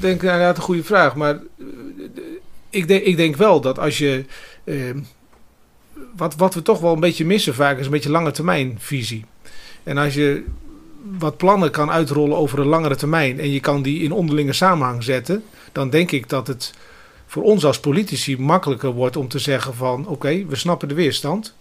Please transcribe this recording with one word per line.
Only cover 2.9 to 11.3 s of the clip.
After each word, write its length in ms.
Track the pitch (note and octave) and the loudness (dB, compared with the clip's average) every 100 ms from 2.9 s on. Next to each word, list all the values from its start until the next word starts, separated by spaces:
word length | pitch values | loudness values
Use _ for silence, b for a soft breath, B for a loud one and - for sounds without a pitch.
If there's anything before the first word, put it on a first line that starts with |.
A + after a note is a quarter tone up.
| G3 | 4
ik 120 | F#3 E3 | 4 2
denk 200 | E3 C#3+ | 2 4
wel 240 | G#3+ D#3 | 6 6
dat 180 | C3 C3+ | 4 0
als 200 | D3+ - | -2 0
je, 260 | C#3+ C3 C3+ B B B | 0 -2 -6 B B B
ehm, 340 | - D3 B2+ C3+ - _ _ _ - _ _ _ _ - - G3 | -8 -6 -6 -8 -12 _ _ _ -20 _ _ _ _ -20 -14 -6
wat, 180 | D#3+ D3+ | -4 2
wat 180 | F#3 | 2
we 80 | E3+ | 2
toch 180 | D#3+ F#3+ | 2 4
wel 120 | E3+ | 4
een 80 | D#3+ | 4
beetje 240 | E3+ E3+ E3 | 2 2 2
missen 280 | G#3 E3 | 2 2
vaak 240 | A#2+ C#3+ C3+ | 2 2 2
is 60 | |
een 60 | C#3 | -2
beetje 200 | D3 C#3+ | -2 2
lange 200 | D#3+ D#3+ | 0 0
termijn 460 | - E3+ E3 C3 A2 | -2 0 0 -2 -6
visie. 440 | - C#3 A2 A2+ - - B B B B | -6 -6 -4 -8 -12 -20 B B B B
En 160 | - C#3 | -4 0
als 160 | D3 | 0
je 300 | C#3 C#3+ C#3+ - - - - - - G#3 F#3+ | 2 2 0 -4 -12 -14 -20 -20 -18 -12 -4
wat 180 | D#3 | -4